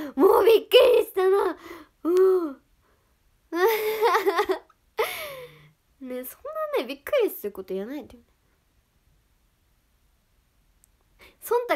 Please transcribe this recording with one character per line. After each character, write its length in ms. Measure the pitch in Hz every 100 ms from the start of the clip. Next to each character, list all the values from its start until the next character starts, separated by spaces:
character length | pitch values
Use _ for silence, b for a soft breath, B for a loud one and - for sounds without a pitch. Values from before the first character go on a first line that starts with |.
| 294 262
も 240 | 392 453
う 60 | 415
び 180 | 440
っ 40 | -
く 40 | 480 523 480
り 60 |
し 100 | -
た 160 | 381 381
な。 280 | 392 392 302 339 339 B _
う 460 | 302 359 381 370 320
ん。 100 | 262 _ _ _ _ _ _ _ _ -
<laughs> 2500 | 330 415 440 427 440 427 403 370 339 381 330 _ _ _ - 587 - 605 523 494 480 - _ _ _ 254
ね 100 | 254
え、 60 |
そ 140 | 254 -
ん 40 | 571 640 622 539
な 20 |
ね、 60 | 247
び 80 | 277
っ 80 |
く 80 | - 571
り 60 | 392
す 180 | - 208
る 40 |
こ 120 | 190
と 100 | 190
言 100 | 190
わ 60 | 214
な 80 | 285
い 100 | 220
で 80 | 240
よ 80 |
ね。 60 | _ _ _ _ _ _ _ _ _ _ _ _ _ _ _ _ _ _ _ _ _ _ _ _ _ _ _ _ _ _ B B
忖 260 | - 480 480